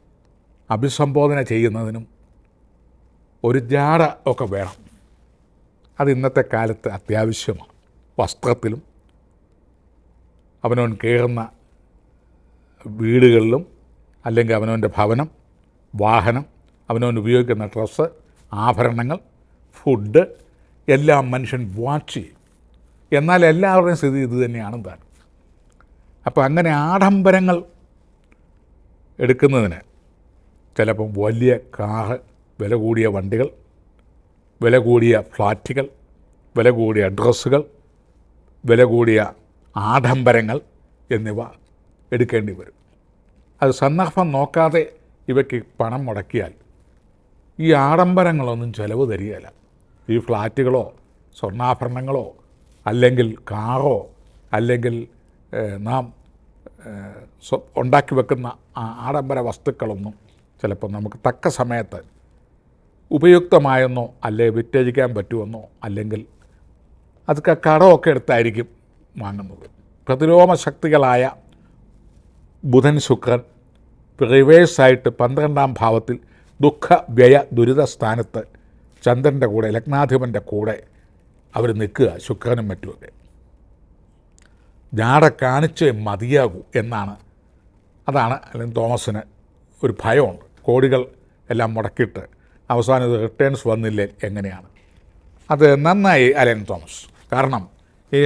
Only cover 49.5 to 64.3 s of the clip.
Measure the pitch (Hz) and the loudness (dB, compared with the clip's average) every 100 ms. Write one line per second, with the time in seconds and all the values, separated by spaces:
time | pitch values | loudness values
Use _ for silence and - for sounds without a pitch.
49.5 | - _ _ _ _ - 117 117 107 110 | -20 _ _ _ _ -4 -2 -2 -4 -4
50.5 | 135 127 127 87 - _ _ _ _ 104 | -2 0 -2 -4 -14 _ _ _ _ -10
51.5 | 107 123 127 123 123 135 139 110 - _ | -4 -2 -2 -6 -8 -6 -6 -8 -16 _
52.5 | _ _ _ 107 117 123 127 117 110 - | _ _ _ -4 4 4 4 0 -4 -12
53.5 | 104 110 131 139 104 - _ _ _ _ | -8 -6 -2 -2 -2 -6 _ _ _ _
54.5 | 107 117 123 120 117 117 _ _ _ _ | -4 -2 -2 -4 -6 -12 _ _ _ _
55.5 | - 107 98 107 131 120 - _ _ _ | -8 -8 -8 -6 -6 -8 -16 _ _ _
56.5 | _ - - 113 101 101 98 - _ - | _ -20 -20 -20 -18 -18 -20 -20 _ -8
57.5 | 135 - - 123 139 135 135 123 127 120 | -8 -6 -6 0 0 0 -2 -2 -4 -8
58.5 | - _ - 113 117 120 147 135 131 120 | -16 _ -14 -12 -10 -8 -6 -6 -6 -6
59.5 | - - 120 113 98 101 104 _ _ _ | -8 -8 -6 -8 -8 -12 -16 _ _ _
60.5 | _ 107 98 104 104 104 - 123 123 175 | _ -8 -8 -10 -10 -12 -6 -6 -4 -4
61.5 | 139 123 117 104 90 - _ _ _ _ | -4 -6 -6 -8 -14 -20 _ _ _ _
62.5 | _ _ _ _ _ - 151 170 175 175 | _ _ _ _ _ -6 2 6 6 6
63.5 | 175 139 131 127 127 117 - 117 | 4 4 2 0 -2 -8 -8 -6